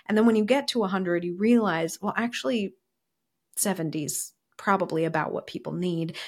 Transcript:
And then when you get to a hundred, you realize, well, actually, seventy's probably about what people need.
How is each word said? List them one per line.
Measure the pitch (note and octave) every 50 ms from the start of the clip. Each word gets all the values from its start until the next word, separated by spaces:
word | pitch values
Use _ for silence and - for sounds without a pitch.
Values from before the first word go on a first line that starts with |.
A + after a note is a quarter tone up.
| -
And | - G#3+
then | G#3+ A3
when | A#3 A3
you | G#3+ G#3+
get | G#3 B3+ C#4+ C#4 -
to | - A#3+ G3+
a |
hundred, | F#3 G3 F#3 F#3+ F3 F3 E3+ F3
you | F3 F3
realize, | F#3 G#3 A3+ A#3+ A#3 G#3+ F#3+ E3 E3 E3 E3 - -
well, | F#3+ G#3 -
actually, | G#3 A#3 A#3+ A#3+ - - C4+ B3+ A3 G3 F#3 - _ _ _ _ _ _ _ _ _ _ _ _ _ _ _ -
seventy's | - - G3+ F#3 F#3 D#3+ D3+ C#3+ D#3+ D3 - - - - - _ _ _ _ _
probably | - - G#3+ G3 F#3+ F3 F3 E3 D#3+ E3
about | E3 D#3+ D#3 D3+ - -
what | - -
people | - - - - - D3+
need. | E3+ F3+ F3+ E3+ E3 E3 E3 - - -